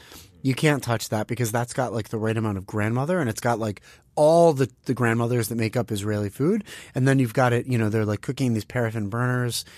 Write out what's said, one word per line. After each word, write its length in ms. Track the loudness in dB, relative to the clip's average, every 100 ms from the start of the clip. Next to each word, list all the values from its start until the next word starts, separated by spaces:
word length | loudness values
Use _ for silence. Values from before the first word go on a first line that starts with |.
| -14 -20 -20 -6
You 100 | -4
can't 300 | 0 2 0
touch 260 | 0 -4 -2
that 160 | -4 -4
because 240 | -4 -2
that's 220 | -2 -2
got, 180 | -4 -4
like, 180 | -4 -6
the 100 | -4
right 180 | -2 0
amount 220 | -2 -2
of 80 | -4
grandmother, 520 | -2 0 0 -2 0
and 100 | -2
it's 100 | -2
got, 160 | -2 0
like, 240 | -2 -6 -14 -20 _ 2
all 380 | 6 8 6
the, 160 | 6 0 -2 -6
the 80 |
grandmothers 540 | 0 2 2 0 0 -2
that 80 | -2
make 200 | -2 -2
up 160 | -2
Israeli 380 | -4 -2 -2 -2
food. 360 | 0 0 0 -4 -16 -8
And 140 | 0 2
then 100 | 4
you've 160 | 2
got 180 | 2 2
it, 120 | 2 0
you 140 | 0
know, 100 | 2
they're, 160 | 0 0
like, 160 | -2
cooking 320 | -4 -2 0
these 120 | -2 -2
paraffin 440 | -2 -2 -2 -4
burners. 560 | -2 0 0 -2 -4 -10